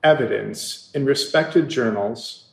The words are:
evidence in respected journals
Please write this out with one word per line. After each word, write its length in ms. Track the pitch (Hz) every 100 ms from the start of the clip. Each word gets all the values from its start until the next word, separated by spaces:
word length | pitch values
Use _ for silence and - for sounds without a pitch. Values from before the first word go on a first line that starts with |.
evidence 880 | 156 151 117 104 104 107 - - -
in 120 | 143 139
respected 640 | 135 - 160 156 175 151
journals 800 | - 117 104 101 120 - - _